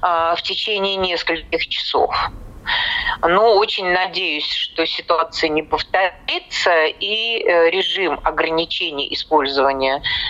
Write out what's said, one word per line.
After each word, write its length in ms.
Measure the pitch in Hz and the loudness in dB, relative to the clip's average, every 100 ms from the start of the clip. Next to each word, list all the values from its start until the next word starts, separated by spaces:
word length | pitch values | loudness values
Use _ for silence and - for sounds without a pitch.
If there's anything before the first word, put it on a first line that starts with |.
а, 340 | 180 170 165 170 | 2 2 2 0
в 60 | |
течение 540 | - 190 - 208 196 190 | -4 -6 -4 -2 -2 -2
нескольких 720 | 185 170 - 165 - - - | -2 -2 -2 -4 -2 -4 -4
часов. 480 | - - - - - - - - - - - - - - - | -6 -2 0 0 0 -4 -8 -16 -14 -4 -2 0 -2 -2 0
Но 340 | 170 185 226 202 | 2 4 6 4
очень 280 | 220 - 185 | 2 -2 0
надеюсь, 640 | 180 180 170 180 151 147 | 0 0 -2 -4 -4 -4
что 380 | - - - 160 | -4 -4 -2 -4
ситуация 640 | - - 165 165 - 160 | -4 0 0 0 -2 0
не 120 | 151 | 0
повторится, 1200 | 156 - - 185 190 - - 330 - - 202 170 156 | 0 -4 0 0 0 -2 -6 -6 -4 -2 4 4 4
и, 580 | - 196 214 233 226 | 0 -4 -4 -2 0
э, 260 | - 170 165 | 2 6 4
режим 500 | 180 185 - 180 143 | 4 0 0 -2 0
ограничений 920 | 160 160 160 165 170 - 170 143 143 | -2 0 0 0 -2 -4 -4 -6 -6
использования, 880 | - - 156 135 139 135 135 135 139 - - - | -6 2 2 2 2 2 2 0 0 -2 -4 -4